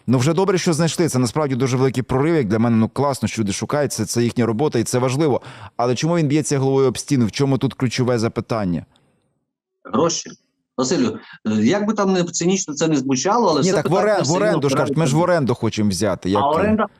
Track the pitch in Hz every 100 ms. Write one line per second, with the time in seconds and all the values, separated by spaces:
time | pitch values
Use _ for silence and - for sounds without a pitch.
0 | - 127 135 165 196 185 185 151 165 -
1 | 156 127 123 147 147 127 127 127 135 127
2 | 113 131 151 165 107 110 120 113 113 -
3 | 143 131 107 - 101 - 107 147 139 -
4 | 104 120 120 123 113 107 151 123 104 123
5 | 127 131 160 113 - - - - 120 123
6 | 156 175 147 151 - 143 135 135 131 107
7 | - 139 107 - 139 131 123 - 127 -
8 | 123 123 113 120 - 113 95 80 - _
9 | _ _ _ _ _ _ _ _ - 120
10 | 165 - 127 - _ _ _ - 131 170
11 | 120 - - - 107 107 110 202 208 214
12 | 196 185 170 - 175 190 - 143 160 147
13 | 131 131 185 233 202 147 180 175 135 185
14 | 208 196 139 175 214 - 139 135 135 139
15 | 160 151 175 170 123 - 113 107 104 90
16 | 104 90 92 101 143 160 208 214 208